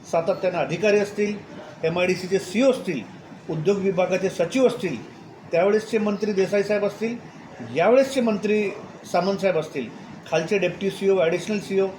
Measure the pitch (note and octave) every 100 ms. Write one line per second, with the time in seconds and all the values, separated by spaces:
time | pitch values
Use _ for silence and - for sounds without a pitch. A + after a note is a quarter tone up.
0 | - E3+ E3 F3 F#3 F3 C#3 E3 G#3 G#3
1 | G3+ - G#3 G#3 - - - - D#3+ E3+
2 | F3+ F3+ F#3 F#3 - G3+ C4+ - - C#3+
3 | F#2+ - - - - D#3 D#3 G3 F#3+ F3+
4 | F3+ F3+ F#3 - E3+ C4 B3 D#3+ F3+ A#2
5 | D#2+ - - - - E3 F#3+ G#3+ G#3+ A3
6 | G#3 G3+ G#3+ F#3+ F#3 G3+ G3+ G#3 G3+ -
7 | A3+ A#3+ - - - - A#2 C3 F#3 B3+
8 | C4+ C4+ A#3 G3+ G3+ G#3+ G3+ - - -
9 | - F3+ F#3 F#3+ F#3+ D#3+ D3+ D3 A2+ -
10 | - - - - E3 G3+ F3 F3 G3 F#3+
11 | G3 G3 E3 F3 F#3+ G#3 - F#3+ F#3+